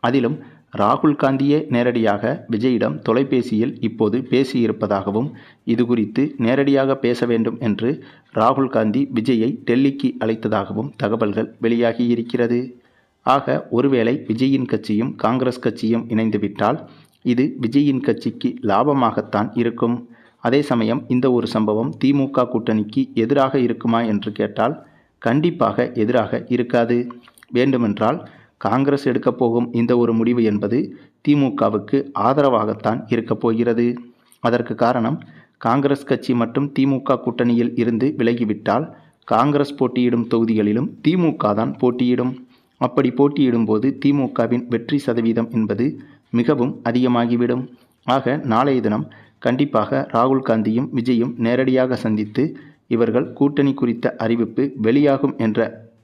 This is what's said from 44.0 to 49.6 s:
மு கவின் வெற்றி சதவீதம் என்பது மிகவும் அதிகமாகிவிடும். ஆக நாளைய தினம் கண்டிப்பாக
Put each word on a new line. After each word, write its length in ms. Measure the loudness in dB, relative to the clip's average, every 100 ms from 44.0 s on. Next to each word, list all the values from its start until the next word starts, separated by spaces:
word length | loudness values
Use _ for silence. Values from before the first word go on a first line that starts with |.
| 0
மு 140 | 2 0
கவின் 340 | -2 -2 -2 -2
வெற்றி 300 | -4 -2 -4
சதவீதம் 520 | -2 -2 0 0 -2
என்பது 340 | -2 -2 -2 -4 -4 -18 -20 _
மிகவும் 400 | -2 0 0 0 -2
அதிகமாகிவிடும். 840 | -2 0 2 2 2 0 0 -2 -6 -14 _ _ -2
ஆக 280 | 0 0 -2 0
நாளைய 340 | 2 2 2
தினம் 240 | 0 -2 -4 -12 -20 _
கண்டிப்பாக 580 | -2 0